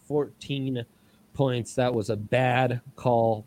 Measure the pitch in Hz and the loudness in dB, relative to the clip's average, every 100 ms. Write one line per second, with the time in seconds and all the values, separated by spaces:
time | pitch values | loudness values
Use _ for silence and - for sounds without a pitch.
0 | - 147 131 - - 139 135 127 113 _ | -4 -2 -2 -8 -8 -6 -4 -6 -8 _
1 | _ _ _ - 135 123 110 - 123 120 | _ _ _ 0 0 0 -2 0 0 0
2 | 104 104 101 123 127 123 127 123 - - | -2 -4 0 2 2 2 2 -2 -8 -4
3 | 127 117 113 107 | 2 4 4 0